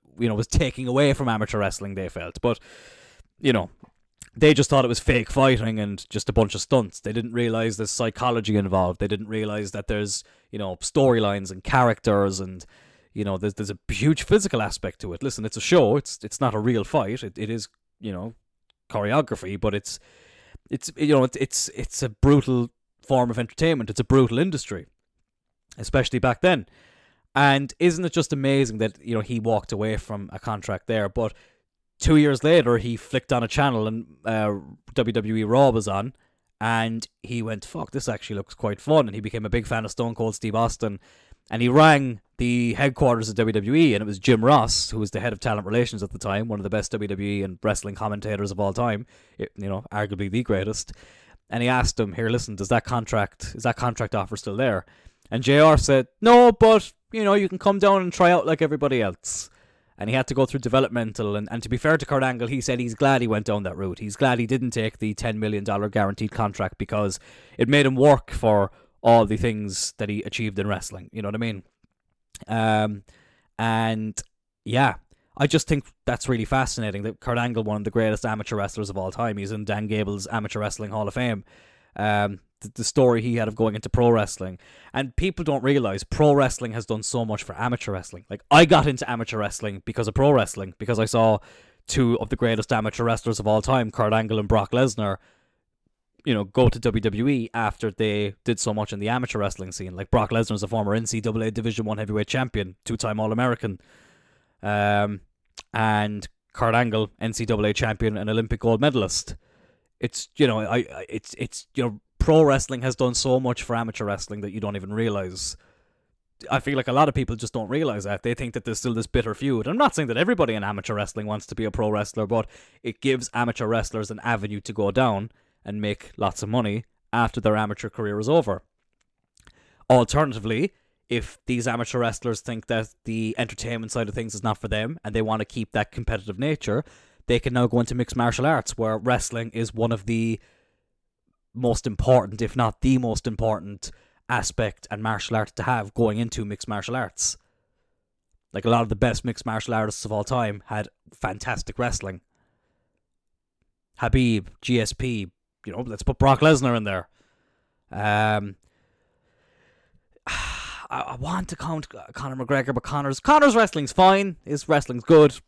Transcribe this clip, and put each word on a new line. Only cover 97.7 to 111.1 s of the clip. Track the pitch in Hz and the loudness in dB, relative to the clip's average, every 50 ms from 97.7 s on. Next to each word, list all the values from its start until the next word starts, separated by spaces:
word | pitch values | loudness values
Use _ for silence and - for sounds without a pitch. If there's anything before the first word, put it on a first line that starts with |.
| - - - 107 | -2 -4 -6 -6
they | 95 - 113 107 104 104 104 101 101 - _ | -2 -2 -2 -2 0 -2 -2 -4 -6 -4 _
did | - 113 - | -2 -2 -2
so | - 113 | -2 -4
much | 104 107 107 - | -2 -4 -4 -6
in | 107 101 | -6 -6
the | 101 107 | -4 -2
amateur | 120 127 127 - - 107 | -2 -2 -4 -4 -4 -4
wrestling | 101 95 - - 95 92 | -4 -4 -4 -8 -12 -12
scene. | - - 92 92 90 | -10 -12 -12 -12 -10
Like, | 92 98 - | -12 -4 0
Brock | - 120 107 - | 0 0 0 0
Lesnar | 113 113 113 - | 0 -2 0 0
is | 110 98 | -4 -6
a | 104 92 | -6 -4
former | 117 110 104 98 104 | -4 -4 -2 -2 -2
N | 113 113 | -2 -2
C | - 117 113 | -4 -6 -4
double | 107 113 107 113 | -4 -4 -4 -2
A | 110 110 | -4 -4
Division | 101 113 110 117 104 113 110 | -4 -4 -4 -4 -4 -4 -6
One | 107 107 107 | -6 -6 -6
heavyweight | 107 101 107 107 104 - | -6 -4 -4 -4 -2 -2
champion, | - 131 127 120 - 107 98 95 92 _ _ | -2 -4 -4 -2 -4 -4 -4 -6 -10 _ _
two-time | - 113 - - 110 104 107 | -8 -6 -4 -4 -4 -2 -2
All-American, | 110 107 110 117 127 123 117 - - 101 95 - _ _ _ _ _ _ _ _ _ _ _ _ _ _ _ _ | -2 0 0 0 2 0 0 -2 -4 -8 -8 -10 _ _ _ _ _ _ _ _ _ _ _ _ _ _ _ _
um, | - 104 104 104 101 104 104 101 104 104 104 98 - _ _ _ _ _ _ - - _ - | -4 -2 0 2 2 2 2 2 2 0 -4 -8 -12 _ _ _ _ _ _ -20 -18 _ -2
and | 113 110 110 107 104 104 104 104 101 - - - _ _ _ | 0 2 2 2 2 0 -2 -4 -8 -10 -14 -18 _ _ _
Kurt | - - 123 113 113 | -6 -2 0 2 2
Angle, | 120 123 113 107 110 107 104 - _ | 2 2 2 0 -2 -2 -4 -6 _
N | - 113 | -6 -6
C | 110 - 117 | -4 -4 -2
double | 107 113 107 107 | -2 0 0 2
A | 107 | 0
champion | 104 - 123 110 107 - 113 110 107 | 0 0 -2 -2 -2 -2 -2 -2 -2
and | 98 104 110 | -4 -4 -2
Olympic | 110 113 113 110 120 - | -2 -2 -2 -4 -6 -2
gold | - 117 113 107 | 0 0 2 4
medalist. | 139 151 131 120 95 90 - - - - - - _ _ _ _ _ _ _ _ _ _ _ _ | 2 2 2 2 0 0 -2 -6 -6 -8 -14 -16 _ _ _ _ _ _ _ _ _ _ _ _
It's, | 123 117 - - - - _ | -8 -8 -8 -10 -12 -12 _
you | - 147 | 2 2
know, | 123 110 110 | 2 2 0
I, | 107 90 117 123 | -2 -2 -2 -2
I, | - - - - 92 | -2 -4 -10 -14 -14
it's, | - | -10